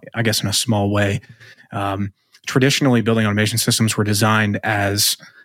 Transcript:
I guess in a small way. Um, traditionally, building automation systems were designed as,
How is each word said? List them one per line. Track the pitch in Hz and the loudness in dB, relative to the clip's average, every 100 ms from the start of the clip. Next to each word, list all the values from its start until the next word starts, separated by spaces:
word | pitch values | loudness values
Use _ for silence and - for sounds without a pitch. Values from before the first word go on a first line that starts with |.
| - | -8
I | 113 | -4
guess | 110 104 | -2 -2
in | 95 | -2
a | |
small | - - 104 101 | -2 0 0 2
way. | 101 101 101 - - - - _ | 2 0 -2 -8 -20 -20 -20 _
Um, | 107 98 98 101 - _ _ - | -6 -4 -4 -6 -10 _ _ -4
traditionally, | 135 135 - 139 120 | 2 2 2 2 2
building | 107 113 107 | 2 2 2
automation | 104 107 117 | 2 0 0
systems | - 117 110 - | 0 0 0 0
were | |
designed | 104 101 110 110 104 101 | 0 0 2 2 0 -2
as, | 110 104 101 101 - - - - | -2 -2 0 0 -2 -2 -10 -20